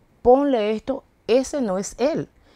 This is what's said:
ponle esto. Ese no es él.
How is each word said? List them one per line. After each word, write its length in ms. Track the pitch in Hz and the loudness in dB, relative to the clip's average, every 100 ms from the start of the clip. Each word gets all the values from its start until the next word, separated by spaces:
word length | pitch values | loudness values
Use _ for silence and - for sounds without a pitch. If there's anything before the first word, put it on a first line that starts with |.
| _ _ | _ _
ponle 500 | 233 262 285 247 208 | 4 4 4 0 -2
esto. 320 | 220 - 269 - _ - | -4 -6 -10 -10 _ 0
Ese 340 | 247 262 294 | 0 0 -4
no 160 | 226 185 | -4 -4
es 160 | 190 - | -6 -4
él. 300 | 269 277 - _ _ | -4 -4 -8 _ _